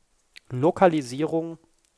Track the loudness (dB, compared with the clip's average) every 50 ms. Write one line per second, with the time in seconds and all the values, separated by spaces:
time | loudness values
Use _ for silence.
0 | _ _ _ _ _ _ _ -20 -16 -10 -4 0 0 0 4 4 4 4 4 2
1 | -2 -4 -6 -6 -4 -4 -4 -4 -6 -6 -10 -16 _ _ _ _ _ _ _